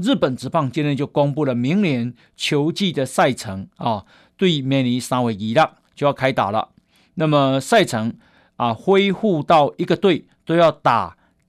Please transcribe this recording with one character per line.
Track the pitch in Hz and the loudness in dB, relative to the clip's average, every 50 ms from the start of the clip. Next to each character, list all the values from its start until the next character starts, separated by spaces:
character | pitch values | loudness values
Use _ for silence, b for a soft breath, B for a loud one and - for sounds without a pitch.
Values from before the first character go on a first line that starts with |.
日 | 180 247 269 | 0 0 0
本 | - 185 135 127 | 2 0 0 -2
职 | - 123 135 | -4 -6 -4
棒 | - 165 143 127 | -2 -2 -2 -2
今 | - 156 147 | -2 -2 -2
天 | 147 143 | -2 -2
就 | 127 143 | -2 -4
公 | - - 147 143 143 | -2 0 0 0 0
布 | 131 156 151 | 0 -2 -2
了 | 135 120 | -2 0
明 | 120 120 135 175 208 | 0 0 0 0 0
年 | 202 160 135 120 117 123 113 b b b b | 0 0 0 -2 -4 -6 -8 b b b b
球 | b - - 156 143 147 165 | b -4 -2 0 0 0 -2
季 | 165 - 202 180 | -2 -2 -2 -2
的 | 156 196 180 | -2 -2 -4
赛 | - - - 175 143 | -2 0 2 2 2
程 | 120 - - 110 95 95 92 - _ | 0 -2 -8 -10 -10 -10 -10 -12 _
啊， | - - 120 110 98 - b b b b b b | -6 -4 -4 -4 -4 -6 b b b b b b
对 | - 196 180 160 143 | -2 0 0 0 0
明 | 127 131 139 135 127 | -2 0 0 0 0
年 | 123 123 127 | 0 -2 -2
三 | - - 131 127 123 | -4 -4 -2 -2 -2
月 | 117 | -2
二 | |
日 | 110 95 107 110 113 151 156 - - _ _ _ _ | -4 -4 -4 -2 2 2 2 0 -2 _ _ _ _
就 | - 143 | -4 -2
要 | 139 | -2
开 | 135 - 135 135 | 0 0 -2 -2
打 | 131 123 107 98 | 0 0 -2 0
了。 | 104 110 - - _ _ b b b b b b b | -2 -4 -4 -6 _ _ b b b b b b b
那 | - 156 | -4 0
么 | 156 147 143 139 131 135 135 | 2 2 2 2 2 0 -2
赛 | - - 233 220 165 | 0 2 2 2 2
程 | - 127 110 110 113 - b b b b b b b b | 2 -2 -4 -4 -4 -6 b b b b b b b b
啊， | b 123 120 113 | b -2 -2 -2
恢 | - - 185 196 196 196 202 | -2 0 2 2 4 2 2
复 | 180 - 220 214 175 147 | 0 -2 -2 0 0 0
到 | 139 - 170 156 143 131 - | 2 4 4 4 4 2 0
一 | - 180 | -4 -2
个 | - 170 | -2 0
队 | - - 196 160 - - _ _ _ _ | 2 2 2 2 0 -4 _ _ _ _
都 | - 165 | -2 2
要 | 170 170 156 | 4 4 4
打 | 143 - - 139 120 110 92 82 - _ _ _ _ _ _ | 2 2 0 2 2 2 0 -4 -8 _ _ _ _ _ _